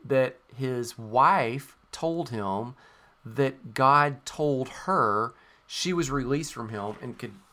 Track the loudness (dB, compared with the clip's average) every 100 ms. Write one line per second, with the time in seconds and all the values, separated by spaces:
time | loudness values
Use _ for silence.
0 | 0 2 2 -2 _ -6 -4 -4 -6 -10
1 | -2 4 6 6 2 -4 -10 _ _ -6
2 | -4 -4 -4 -4 -4 -4 -6 -12 -20 _
3 | _ _ -6 0 0 -2 -8 2 6 6
4 | 4 0 -10 -2 0 0 -4 -6 0 2
5 | 4 2 0 -6 _ _ -12 -6 -2 -2
6 | 0 -2 0 -2 -2 -8 -8 -6 -8 -8
7 | -12 -10 -12 -14 _